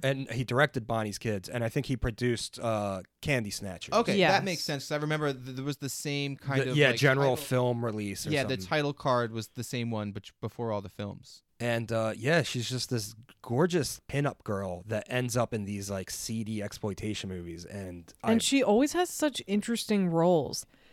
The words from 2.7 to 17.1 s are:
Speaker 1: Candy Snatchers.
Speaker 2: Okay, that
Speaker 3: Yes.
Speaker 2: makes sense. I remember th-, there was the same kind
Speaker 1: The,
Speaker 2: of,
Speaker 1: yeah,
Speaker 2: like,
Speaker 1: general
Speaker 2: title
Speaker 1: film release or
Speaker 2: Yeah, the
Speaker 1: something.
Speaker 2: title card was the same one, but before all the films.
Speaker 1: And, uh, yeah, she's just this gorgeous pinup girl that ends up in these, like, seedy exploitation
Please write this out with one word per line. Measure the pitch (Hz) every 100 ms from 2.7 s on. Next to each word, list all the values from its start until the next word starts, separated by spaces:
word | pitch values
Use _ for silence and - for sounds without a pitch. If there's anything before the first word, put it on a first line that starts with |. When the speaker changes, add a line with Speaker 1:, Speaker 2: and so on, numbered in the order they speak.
| 110 101 95 - _
Speaker 1:
Candy | 156 131 104
Snatchers. | - 101 87 -
Speaker 2:
Okay, | 214 233
that | 202
Speaker 3:
Yes. | 170 196
Speaker 2:
makes | 190 160
sense. | - 143 -
I | 151
remember | 151 156 147
th-, | 127 127 131
there | 139
was | 139
the | 135
same | - 151 143 143 139
kind | - 135
Speaker 1:
The, | 127
Speaker 2:
of, | 147
Speaker 1:
yeah, | 139
Speaker 2:
like, | 120
Speaker 1:
general | 139 135 139 123
Speaker 2:
title | -
Speaker 1:
film | 127 123 120 120
release | 107 101 95 156
or |
Speaker 2:
Yeah, | 151
the | 110
Speaker 1:
something. | 127 92
Speaker 2:
title | 156 147
card | 147 143 123 117
was | 113 107
the | -
same | 117 123 117
one, | 110 104
but | 101 - -
before | 113 - 117
all | 104
the | 101
films. | - 101 98 - - _ -
Speaker 1:
And, | 120 117 110
uh, | 113 110 104
yeah, | 123 165
she's | 117 123 113
just | 127 -
this | 120 107 110 - -
gorgeous | - 120 175 175 123 - -
pinup | 139 143 -
girl | - 98 95 87 101
that | 107 -
ends | 123 127 117
up | 113 110
in | 98
these, | 101 98
like, | 98 92
seedy | - - 113 107 110
exploitation | 101 - 107 92 107